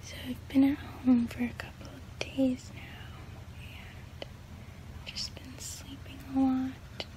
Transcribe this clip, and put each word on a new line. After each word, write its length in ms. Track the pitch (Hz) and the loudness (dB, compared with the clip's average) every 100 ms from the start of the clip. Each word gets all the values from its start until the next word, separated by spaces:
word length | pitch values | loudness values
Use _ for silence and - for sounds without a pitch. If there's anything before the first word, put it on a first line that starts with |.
So 140 | - - 254 | -12 -10 -6
I've 200 | 247 - | -6 4
been 140 | 269 | 8
at 140 | 277 294 | 8 6
home 500 | - - 254 247 233 | -4 2 8 8 8
for 160 | - | 2
a 100 | 240 - | -2 -2
couple 300 | - - - | -8 -8 -12
of 320 | - - - | -10 -12 -6
days 520 | - - 262 254 - | -4 4 4 4 -4
now 60 | - - - - - - - - - | -12 -12 -12 -12 -10 -12 -12 -12 -12
and 680 | - - - - - - - - - - - - - - | -12 -12 -12 -12 -12 -12 -12 -12 -14 -14 -14 -14 -14 -12
just 280 | - - - | -10 -6 -8
been 220 | - - - | -8 -12 -10
sleeping 600 | - - - - - - - | -10 -10 -10 -10 -10 -12 -2
a 40 | 269 | 4
lot. 680 | 262 262 262 262 - - - | 6 6 2 -4 -12 -8 -8